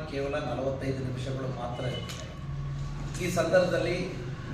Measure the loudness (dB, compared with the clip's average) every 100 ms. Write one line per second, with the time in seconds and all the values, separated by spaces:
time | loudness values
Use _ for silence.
0 | -4 -2 0 0 0 0 0 0 0 0
1 | -2 -2 -2 -2 -2 -2 -4 -2 -2 -2
2 | -4 -8 -8 -8 -6 -4 -4 -4 -4 -4
3 | -4 -2 0 2 6 8 8 4 2 2
4 | 0 -4 -6 -6 -6